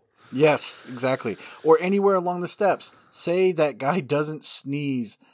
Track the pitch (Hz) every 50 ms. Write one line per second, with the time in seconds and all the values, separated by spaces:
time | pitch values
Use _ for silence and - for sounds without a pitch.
0 | _ _ _ _ - - 127 131 156 151 143 120 - - - - - - 127 120
1 | 127 131 135 - - 117 92 - - - - - - 156 160 156 175 185 202 202
2 | 196 196 196 185 175 180 180 175 175 165 - - 208 185 147 - - - - -
3 | _ _ - - - 170 175 185 190 185 175 160 151 143 120 104 135 139 175 185
4 | 139 120 147 147 151 151 156 143 - - - - - 135 139 147 147 139 131 123
5 | 113 101 - - _ _